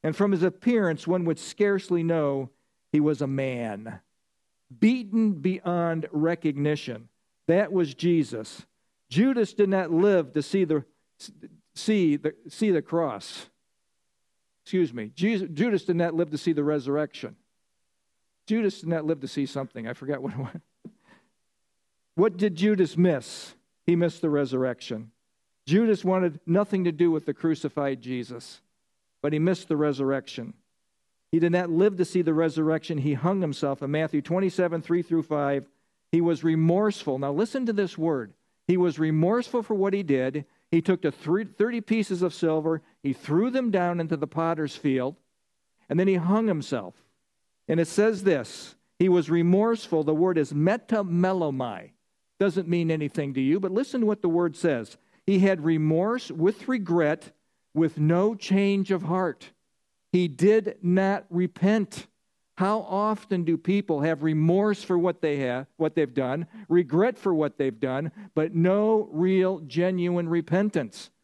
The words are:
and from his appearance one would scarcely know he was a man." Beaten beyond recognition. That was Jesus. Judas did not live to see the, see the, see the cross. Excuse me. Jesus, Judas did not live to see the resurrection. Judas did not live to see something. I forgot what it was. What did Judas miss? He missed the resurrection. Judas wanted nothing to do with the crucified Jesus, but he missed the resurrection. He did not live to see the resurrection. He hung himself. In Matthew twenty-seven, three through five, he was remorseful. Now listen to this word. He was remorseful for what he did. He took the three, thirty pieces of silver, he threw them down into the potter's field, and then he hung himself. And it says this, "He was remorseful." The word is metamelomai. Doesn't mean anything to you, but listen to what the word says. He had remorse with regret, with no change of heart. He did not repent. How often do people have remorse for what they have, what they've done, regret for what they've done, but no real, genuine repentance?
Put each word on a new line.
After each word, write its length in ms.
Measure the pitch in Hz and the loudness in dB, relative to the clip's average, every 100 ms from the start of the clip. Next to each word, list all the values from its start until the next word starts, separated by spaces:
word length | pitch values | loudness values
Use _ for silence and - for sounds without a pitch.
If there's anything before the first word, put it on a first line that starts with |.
and 140 | 156 151 | -4 0
from 160 | 202 | 2
his 100 | 190 | 2
appearance 640 | 180 - 240 240 185 151 - | 0 0 0 2 0 -2 -2
one 180 | 185 | 0
would 140 | 170 156 | 0 -4
scarcely 640 | - - 208 196 - 175 | -8 0 0 0 0 0
know 480 | 165 165 147 139 127 _ _ _ _ | 2 0 0 -2 -6 _ _ _ _
he 80 | 151 | 2
was 240 | 147 151 | 2 0
a 60 | 139 | -2
man." 720 | 135 135 123 117 101 110 90 _ _ _ _ _ _ _ 120 | -2 -4 -4 -6 -8 -10 -16 _ _ _ _ _ _ _ 2
Beaten 580 | 214 254 208 220 220 | 2 2 -2 0 0
beyond 760 | 175 160 185 175 175 170 165 - | 0 -2 -2 -2 -2 0 -2 -4
recognition. 960 | 151 160 170 160 143 147 147 - 113 117 _ _ _ - | 0 0 0 -2 0 -2 -2 -6 -12 -14 _ _ _ 2
That 260 | 170 196 | 2 2
was 220 | 190 160 | 0 0
Jesus. 720 | 135 170 170 143 117 110 - - _ _ _ _ | 0 2 2 0 -4 -12 -18 -20 _ _ _ _
Judas 440 | 131 254 247 208 | 2 2 2 0
did 160 | - 196 | 2 2
not 240 | 190 170 | 2 0
live 400 | 165 202 190 139 | 2 4 4 2
to 100 | 151 | -4
see 220 | 143 196 | -2 0
the, 200 | 175 156 - _ _ _ - - - - _ | 2 0 -4 _ _ _ -20 -20 -20 -20 _
see 420 | - - 214 170 143 | -8 0 2 2 2
the, 180 | 151 - - | -2 -8 -20
see 240 | - 214 | -2 0
the 100 | 170 | 0
cross. 640 | - 165 160 104 - - - _ _ _ _ _ _ _ _ _ _ _ | 0 -2 -2 -6 -12 -16 -18 _ _ _ _ _ _ _ _ _ _ _
Excuse 280 | - 190 160 | -4 0 0
me. 200 | 120 107 | -2 -12
Jesus, 340 | 135 190 220 185 | -2 -2 0 -4
Judas 300 | 151 233 196 | -2 0 0
did 100 | - | -2
not 200 | 170 170 | 0 0
live 160 | 165 165 | 0 -2
to 80 | 151 | -2
see 140 | - | -2
the 120 | 151 | 0
resurrection. 720 | 147 151 131 143 151 - 117 - _ _ _ _ _ _ _ _ _ _ - | 0 -2 -2 -2 -4 -8 -14 -16 _ _ _ _ _ _ _ _ _ _ -4
Judas 320 | 220 208 190 | 0 0 -2
did 80 | 160 | -4
not 160 | 165 | -4
live 160 | 151 160 | -2 -4
to 80 | 131 | -4
see 180 | - 135 | -6 -4
something. 400 | 143 135 123 113 | -6 -10 -10 -10
I 60 | |
forgot 300 | 123 135 139 | -10 -8 -6
what 100 | 131 | -6
it 60 | 123 | -8
was. 220 | 123 170 _ _ - _ _ _ _ _ _ _ _ _ _ _ _ - | -10 -12 _ _ -20 _ _ _ _ _ _ _ _ _ _ _ _ 0
What 200 | 214 180 | 0 2
did 200 | 208 160 | -2 0
Judas 400 | 202 202 170 160 | 0 2 0 4
miss? 580 | 180 143 113 - - - _ _ - | 2 2 -4 -18 -18 -20 _ _ 0
He 80 | |
missed 280 | 170 170 - | 2 0 -2
the 80 | 160 | -2
resurrection. 840 | 147 139 127 127 120 - 110 113 _ _ _ _ _ - | 0 0 -2 -2 -4 -10 -10 -12 _ _ _ _ _ 0
Judas 380 | 180 226 208 | 2 4 2
wanted 360 | 185 185 175 147 | 2 0 0 -4
nothing 380 | - 175 202 196 | 0 0 2 -2
to 80 | 175 | -2
do 220 | 151 175 | 2 2
with 140 | 160 147 | 2 -2
the 80 | |
crucified 680 | 139 165 160 147 - 143 131 | -4 -2 -2 -4 -4 -4 -4
Jesus, 600 | 120 127 123 123 - - _ _ _ _ _ _ | -8 -8 -8 -14 -16 -20 _ _ _ _ _ _
but 100 | 147 | -4
he 60 | 151 | 0
missed 300 | 165 180 - | 0 0 -2
the 80 | 151 | 0
resurrection. 800 | 151 135 135 135 - - 113 - _ _ _ _ _ _ _ | 0 0 -2 -2 -4 -14 -14 -16 _ _ _ _ _ _ _
He 80 | 165 | 0
did 140 | 170 | 2
not 180 | 175 175 | 2 0
live 260 | 165 202 190 | 2 2 2
to 60 | |
see 180 | 175 185 | -2 0
the 120 | 165 | 2
resurrection. 640 | 156 165 151 156 156 - 156 | 2 0 0 0 -2 -4 -4
He 160 | 139 | -2
hung 260 | 139 160 196 | 0 0 0
himself. 440 | 170 139 143 139 | -2 -2 -4 -4
In 80 | 139 | -4
Matthew 280 | 151 160 151 | -2 -2 -4
twenty-seven, 640 | 143 175 190 175 180 165 | -2 -2 -2 0 -2 -2
three 200 | - 170 | -2 -2
through 200 | 170 165 | 0 -2
five, 460 | 151 151 143 139 139 _ _ _ _ | -2 -2 -2 -2 -6 _ _ _ _
he 100 | 170 | 0
was 220 | 170 160 | 2 2
remorseful. 800 | 165 160 160 180 214 202 - 131 | 0 2 4 4 0 -2 -4 -4
Now 100 | 139 | -2
listen 360 | 143 220 269 240 | -2 -2 -2 -2
to 60 | |
this 240 | 208 190 - | -2 -2 -2
word. 360 | 160 143 107 _ _ _ - | -2 -2 -6 _ _ _ -2
He 80 | 180 | 2
was 220 | 180 147 | 2 0
remorseful 640 | 156 156 170 233 240 247 | 0 2 2 0 -2 -6
for 120 | 214 | -2
what 180 | 208 196 | -2 0
he 100 | 196 | -2
did. 420 | 175 135 131 143 143 _ _ | 0 0 0 -4 -12 _ _
He 100 | 165 | 0
took 200 | 165 180 | 2 0
the 100 | 160 | -2
three, 320 | - 151 185 | -4 -2 -2
thirty 360 | 220 - 214 240 | -2 -2 -2 -2
pieces 420 | 214 226 202 180 | -2 -2 0 -2
of 120 | 180 | -2
silver, 480 | - 165 156 156 160 _ _ | 0 0 0 -2 -4 _ _
he 120 | 139 | -6
threw 360 | 131 - 156 240 | -6 0 0 2
them 200 | 254 247 | 0 0
down 300 | 196 175 175 | 0 0 -2
into 160 | 165 156 | -4 -4
the 100 | 143 | -4
potter's 480 | 160 165 160 147 | -2 -2 -2 -4
field, 400 | - 151 131 127 175 _ _ _ _ _ _ _ | -4 -2 0 -2 -8 _ _ _ _ _ _ _
and 120 | 165 | 0
then 80 | 190 | 2
he 80 | 185 | 2
hung 320 | 170 208 226 | 2 2 2
himself. 460 | 165 127 127 92 - _ _ _ _ _ _ - | -2 -2 -6 -6 -16 _ _ _ _ _ _ -4
And 100 | 160 | 0
it 80 | 165 | 0
says 380 | - 214 208 | 2 2 2
this, 500 | 196 151 113 - - _ _ _ | 0 0 -2 -12 -18 _ _ _
"He 100 | 185 | 4
was 220 | 180 147 | 4 4
remorseful." 720 | 170 170 185 226 226 - 165 | 2 4 4 4 -2 -2 -2
The 120 | 151 | 0
word 220 | 156 185 170 | 2 2 2
is 160 | 143 | 0
metamelomai. 1400 | 147 165 233 - 220 196 170 185 190 156 135 123 98 - _ _ _ _ _ | 0 0 0 -2 -2 0 0 0 0 -2 -4 -6 -8 -14 _ _ _ _ _
Doesn't 280 | 196 175 165 | 0 0 0
mean 220 | 175 165 | 0 0
anything 440 | 160 147 - 143 | -2 -2 -4 -4
to 60 | 131 | 0
you, 200 | 131 180 | 2 2
but 100 | 190 | 0
listen 300 | 190 269 262 | -2 -2 0
to 60 | 214 | 0
what 140 | 208 | 0
the 80 | 180 | 0
word 280 | 165 175 147 | 2 0 0
says. 420 | 180 131 107 - _ _ - | -2 -2 -4 -16 _ _ 0
He 120 | 196 | 4
had 260 | 196 185 | 4 2
remorse 640 | 151 160 156 160 196 240 - | 0 2 2 2 0 -4 -6
with 360 | 156 175 220 - | 0 0 0 -4
regret, 640 | 254 175 170 151 160 - _ _ _ _ | -4 0 2 2 0 -6 _ _ _ _
with 260 | 151 160 156 | 0 0 2
no 360 | 151 170 202 | 2 4 2
change 560 | 220 - 190 196 196 190 | -2 0 2 4 0 0
of 140 | 190 | -2
heart. 480 | 160 185 180 - - _ _ _ _ _ _ | 0 0 -2 -4 -16 _ _ _ _ _ _
He 160 | 180 175 | 0 0
did 520 | 127 190 220 202 - | 2 4 4 2 -4
not 420 | 175 180 190 196 - | 2 2 2 -2 -2
repent. 800 | 175 180 - 190 214 196 - - _ _ _ _ - | -2 -2 2 2 2 0 -8 -18 _ _ _ _ -2
How 240 | 185 214 | 0 0
often 640 | - 190 214 214 - 185 | -2 -2 0 -2 -4 -2
do 140 | 165 165 | 0 -2
people 420 | - 202 202 151 | 0 0 0 0
have 220 | 151 156 | 0 0
remorse 600 | 156 156 160 185 208 202 | 0 2 4 4 2 -2
for 160 | - 175 | 0 0
what 220 | 180 165 | 0 0
they 160 | 156 143 | -2 -2
have, 280 | 131 123 143 _ | -2 -4 -8 _
what 180 | 156 | -2
they've 200 | 165 143 | 0 0
done, 320 | 127 127 143 165 - 208 | -2 -2 -4 -8 -14 0
regret 480 | 175 151 156 226 233 | 2 2 2 2 0
for 160 | 196 | -2
what 240 | 165 151 _ | 0 0 _
they've 200 | 135 110 | -4 -2
done, 340 | 135 131 156 214 202 | -4 -4 -6 -10 -6
but 200 | - 156 | -4 -2
no 560 | 165 175 202 214 220 208 | 2 2 4 2 2 0
real, 480 | 151 185 190 185 190 | 0 2 4 2 -2
genuine 640 | 151 139 180 185 175 175 170 | -6 -2 0 0 0 0 0
repentance? 840 | 170 165 175 214 175 120 - - _ | -2 0 0 0 -2 -4 -10 -20 _